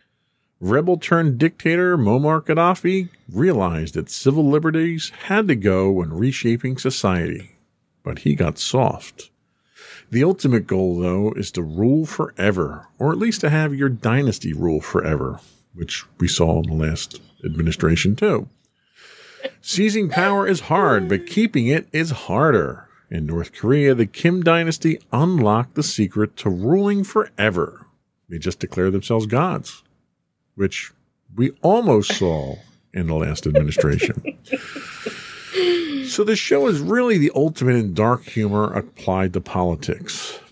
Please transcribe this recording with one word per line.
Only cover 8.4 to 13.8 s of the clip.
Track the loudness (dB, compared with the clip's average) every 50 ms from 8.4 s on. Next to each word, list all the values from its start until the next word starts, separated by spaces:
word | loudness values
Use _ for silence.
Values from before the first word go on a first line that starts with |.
| 0 -2 -2 -6
soft. | -6 -2 0 0 0 0 -2 -4 -12 -18 -20 -20 -20 -20 _ _ _ _ _ _ _ _ _ -20 -20 -20 -20 -20 -10 -4
The | 0 2 2
ultimate | 2 2 2 2 2 2 2 2
goal, | 0 0 0 0 0 0 0
though, | 0 0 0 0 0 -2
is | -2 -4 -6 -6
to | -6 -6
rule | -6 -4 -2 0 2 2 4 2 0
forever, | -2 -4 -6 -6 -6 -4 -2 0 0 2 0 -2 -4 -6 -12 -18 -16 _ -4
or | -2 0
at | 0 0
least | 0 -2 -2 0
to | 0 0
have | 2 2 0 0 0
your | 0